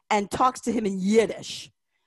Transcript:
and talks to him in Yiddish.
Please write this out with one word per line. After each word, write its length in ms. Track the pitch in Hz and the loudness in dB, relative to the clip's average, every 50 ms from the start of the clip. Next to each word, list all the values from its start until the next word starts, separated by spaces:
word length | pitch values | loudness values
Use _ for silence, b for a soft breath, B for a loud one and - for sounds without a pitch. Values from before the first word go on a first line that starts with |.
| b - | b -2
and 200 | 214 208 202 185 | 0 0 0 -2
talks 320 | - - 262 254 254 - | 0 2 2 2 2 0
to 100 | - 247 | -4 -4
him 140 | 214 240 220 | -2 -2 -2
in 140 | 196 196 190 | -2 -2 -2
Yiddish. 720 | 185 196 214 226 214 - - - - - - - - - _ _ _ _ _ _ _ | 0 2 4 4 4 2 0 -8 -12 -12 -12 -14 -14 -18 _ _ _ _ _ _ _